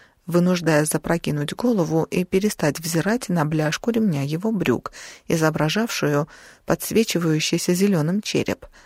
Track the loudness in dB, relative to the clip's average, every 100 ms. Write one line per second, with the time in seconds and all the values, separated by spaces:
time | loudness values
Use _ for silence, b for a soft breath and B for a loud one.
0 | b b -2 2 2 2 2 2 2 0
1 | 0 -2 0 -2 -4 -2 0 0 2 0
2 | 0 -2 0 0 0 0 -2 -2 -2 -2
3 | 0 -2 0 0 0 0 0 -2 -2 0
4 | 2 0 -2 -2 -2 -2 0 0 -2 B
5 | B B B 2 2 2 0 0 -2 -2
6 | 0 0 -2 B B B -2 -2 0 0
7 | 2 2 2 0 0 -2 0 2 2 2
8 | 0 -2 -2 -2 -2 -4 -8 b